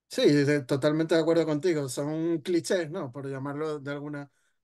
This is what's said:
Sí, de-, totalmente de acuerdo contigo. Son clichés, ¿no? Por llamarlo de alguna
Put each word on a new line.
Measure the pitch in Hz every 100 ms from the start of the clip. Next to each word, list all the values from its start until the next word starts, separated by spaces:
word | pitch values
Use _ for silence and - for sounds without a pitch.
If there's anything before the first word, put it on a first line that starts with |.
| _
Sí, | - 233
de-, | 147 139 147
totalmente | 123 143 151 156 160
de | 165
acuerdo | 160 165 160
contigo. | 151 185 151 139
Son | 127 143 156 165 165
clichés, | 135 170 160 190 156
¿no? | 185 143
Por | 139 139
llamarlo | 135 139 143 156 151
de | 139
alguna | 143 147 147 139 _ _ _